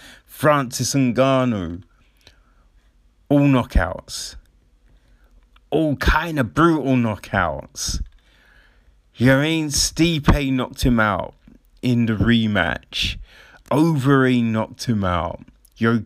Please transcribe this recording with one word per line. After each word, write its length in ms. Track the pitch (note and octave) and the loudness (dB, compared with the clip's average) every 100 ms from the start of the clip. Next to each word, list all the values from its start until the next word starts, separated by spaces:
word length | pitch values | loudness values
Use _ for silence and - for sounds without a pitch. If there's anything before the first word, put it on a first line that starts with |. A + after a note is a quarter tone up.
| - - | -20 -20
Francis 720 | _ - D3+ D3 A#2+ - A#2 | _ -2 2 2 0 -6 -2
Ngannou, 880 | C#3 B2+ A2 C3+ C3 B2+ G#2 E2+ F2 - _ _ _ _ _ _ _ _ _ _ _ _ _ - | 0 0 2 2 2 0 -2 -4 -10 -16 _ _ _ _ _ _ _ _ _ _ _ _ _ 0
all 120 | C#3+ | 2
knockouts. 960 | C#3+ C3 A2 - F2+ - - - - - - _ _ _ _ _ _ _ _ _ _ _ _ | 4 2 2 0 0 -4 -12 -14 -14 -18 -20 _ _ _ _ _ _ _ _ _ _ _ _
All 260 | C#3+ D#3 C3+ | -2 0 0
kind 420 | - D#3 E3+ D3+ | 0 0 0 -2
of 160 | A2+ | -2
brutal 400 | C#3 E3+ D#3 C3 | 2 4 2 0
knockouts. 1040 | B2+ A#2 G2 - G2+ E2+ C#2 - - - - - _ _ _ _ _ _ _ _ _ _ - | 0 0 -4 -4 -2 -2 -4 -12 -10 -8 -8 -10 _ _ _ _ _ _ _ _ _ _ 0
You 100 | B2+ | 2
know 100 | C3+ | 4
what 60 | |
I 20 | |
mean? 240 | D3+ D#3+ D3+ | 2 -2 -2
Stipe 840 | C#3+ - - E3+ D#3+ C#3+ D3+ C3+ | -2 -2 0 0 2 2 2 0
knocked 300 | C3 B2 - | -2 -4 -4
him 160 | C3+ A#2 | 0 2
out 360 | G#2+ F#2 - - - - _ _ | 2 0 -6 -14 -20 -20 _ _
in 240 | B2+ A#2+ A2+ | -2 0 0
the 80 | |
rematch. 1040 | G#2 G#2+ A#2 A2 G2+ E2+ - - - - - - - - - - | 0 2 2 2 0 -2 -4 -10 -8 -6 -8 -16 -20 -20 -20 -4
Overeem 760 | C#3 E3 D3+ C3 C#3 B2+ B2 | 0 2 0 2 2 4 2
knocked 420 | A#2 A2 G#2+ - - | 0 -2 -4 -6 -4
him 180 | A2 | -2
out. 380 | F#2+ F2 E2+ - - _ _ - | 0 -2 -4 -10 -18 _ _ -2
Yo, 280 | A2+ A#2 | 0 0